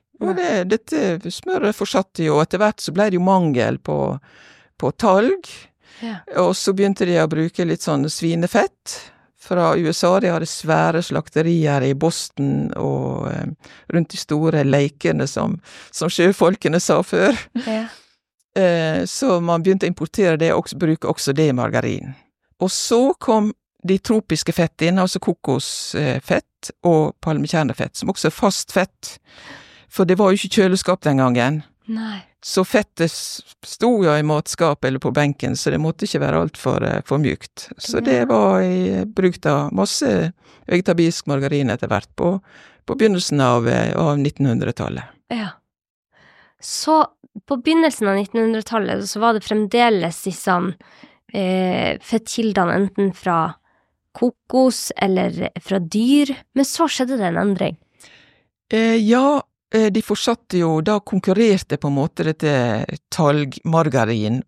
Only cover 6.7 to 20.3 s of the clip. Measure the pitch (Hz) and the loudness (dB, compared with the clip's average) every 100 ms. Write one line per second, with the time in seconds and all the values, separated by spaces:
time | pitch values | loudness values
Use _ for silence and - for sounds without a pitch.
6.7 | 196 202 190 180 170 160 156 165 - 170 | 0 0 0 0 2 0 0 -2 -2 -4
7.7 | 175 - 143 151 - 165 170 175 - 392 | -2 -2 -2 -2 -2 -2 -2 0 0 0
8.7 | _ - - - _ _ _ - 180 165 | _ -16 -16 -16 _ _ _ -4 0 2
9.7 | 160 160 180 175 190 185 165 165 - 156 | 2 0 0 2 2 2 -2 -4 -8 0
10.7 | 160 160 165 - 143 - 156 165 170 151 | 2 2 0 -2 -6 -4 -2 0 2 2
11.7 | 143 131 139 160 - - - 139 143 147 | 0 0 0 0 -2 -8 -4 -2 0 -2
12.7 | - 143 135 131 - - 147 - - - | -4 -4 -4 -4 -4 -6 -6 -8 -10 -18
13.7 | - - 170 160 - - 151 160 151 139 | -20 -4 -2 -2 -6 -4 -2 0 2 2
14.7 | 143 143 - 170 156 135 - 113 - - | 2 2 -2 -2 -2 -2 -2 -4 -4 -10
15.7 | - - - 165 - 175 - 175 190 147 | -20 -14 -4 -4 2 2 4 2 2 0
16.7 | 170 - 170 190 175 190 233 - 240 240 | 0 2 0 2 2 2 0 -4 -8 -6
17.7 | 220 226 - _ _ _ _ _ 190 185 | -6 -6 -14 _ _ _ _ _ 0 2
18.7 | 170 160 170 180 - 269 175 170 170 180 | 2 0 -2 -4 -2 2 2 2 0 2
19.7 | 190 180 - 156 - 185 | 2 0 -4 -6 0 2